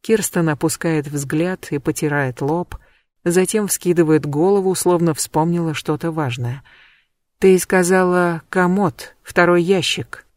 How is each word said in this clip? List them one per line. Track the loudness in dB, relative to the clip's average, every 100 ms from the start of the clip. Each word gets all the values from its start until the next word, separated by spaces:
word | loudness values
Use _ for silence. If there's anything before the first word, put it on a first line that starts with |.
Кирстен | 0 0 0 -2 0
опускает | 0 -2 -2 -2 -2 -4
взгляд | -8 -4 -2 -2 -4 -6
и | -6
потирает | -4 -4 -2 -2 -2 -4
лоб, | -4 -4 -6 -12 _ _ _ _
затем | 0 0 0 -2 -2
вскидывает | -2 0 2 4 2
голову, | 2 0 2 2 0
словно | 0 0 2 2
вспомнила | -2 -4 -2 0 0 -2
что-то | -6 -4 -4 -4
важное. | -4 -4 -4 -6 -8 -14 _ _ _ _ _ _ _
«Ты | 4 4
сказала, | 2 0 2 2 2 2 0 -2 _
комод, | 0 2 2 0 -4 -20 _
второй | -4 2 4 4
ящик». | 4 0 0 -4 -8 -14 _